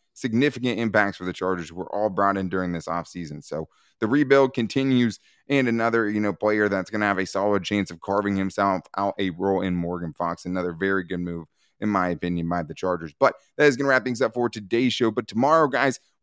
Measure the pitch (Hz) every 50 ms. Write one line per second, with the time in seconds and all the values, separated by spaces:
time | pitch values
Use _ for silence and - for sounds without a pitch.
0 | _ _ _ - - 123 110 117 139 147 - 120 123 123 110 104 117 110 95 107
1 | 101 101 95 - 92 90 85 - 92 92 95 87 82 78 82 90 90 - - 101
2 | 107 107 95 98 101 98 98 98 95 90 95 95 92 90 87 82 - - 82 85
3 | 80 - - 90 85 73 76 73 - - 73 78 80 - _ _ _ _ _ -
4 | 113 107 131 147 147 131 139 139 135 131 - - 117 107 - 139 135 135 131 123
5 | 120 113 101 - _ _ _ _ _ - 143 139 131 120 113 113 113 117 113 117
6 | 110 104 107 107 107 104 87 - 104 107 107 107 104 101 98 95 90 - 107 107
7 | 107 101 98 92 95 - - 98 98 104 104 98 87 - 104 104 95 - 87 80
8 | - - 98 104 101 101 98 95 95 98 - - 98 101 95 87 - - - 95
9 | 101 101 - - 101 92 80 87 92 98 98 92 92 95 90 87 85 87 90 87
10 | 87 82 76 - 87 85 87 - - 90 90 92 87 87 85 80 95 98 98 95
11 | 90 82 92 90 87 87 85 85 80 _ _ _ _ _ _ - 110 107 101 95
12 | 90 90 87 - - 87 87 85 82 85 87 87 80 76 78 - - 92 90 82
13 | 82 78 - - 135 127 - - _ _ - - 147 147 127 120 139 139 131 127
14 | 104 127 120 110 131 110 - 123 120 117 - 113 104 90 117 117 131 123 - -
15 | 123 113 110 123 110 - - 113 131 147 160 165 156 135 123 123 131 135 120 -
16 | _ _ _ _